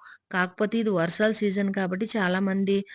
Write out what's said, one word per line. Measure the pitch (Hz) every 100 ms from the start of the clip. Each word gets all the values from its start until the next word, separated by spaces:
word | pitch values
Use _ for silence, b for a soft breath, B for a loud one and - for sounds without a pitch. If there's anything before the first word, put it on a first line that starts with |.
| B B -
కాకపోతే | 185 180 - 208 226
ఇది | 220
వర్షాల | 185 165 - 214
సీజన్ | 220 208 190 202
కాబట్టి | 196 190 185 214
చాలామంది | 226 180 185 196 190 196 196 196